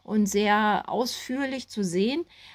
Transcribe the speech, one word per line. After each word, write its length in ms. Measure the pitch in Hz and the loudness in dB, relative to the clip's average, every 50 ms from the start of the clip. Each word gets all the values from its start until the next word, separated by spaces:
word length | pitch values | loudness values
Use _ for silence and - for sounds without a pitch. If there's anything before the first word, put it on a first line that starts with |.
| - | -10
und 240 | - - 214 208 | -2 2 2 2
sehr 580 | 196 - 202 208 208 208 214 214 214 202 - - - | 2 2 2 2 4 4 4 4 4 2 0 0 -2
ausführlich 800 | - 208 254 240 - - - - 254 269 285 262 262 262 - - | -4 -2 -2 -4 -4 -8 -8 -6 -4 -4 -2 -2 -4 -6 -8 -8
zu 140 | - 214 202 | -6 -4 -2
sehen. 440 | 180 165 180 196 233 269 330 339 _ - - - - | -2 0 0 0 2 0 -2 -4 _ -10 -20 -20 -20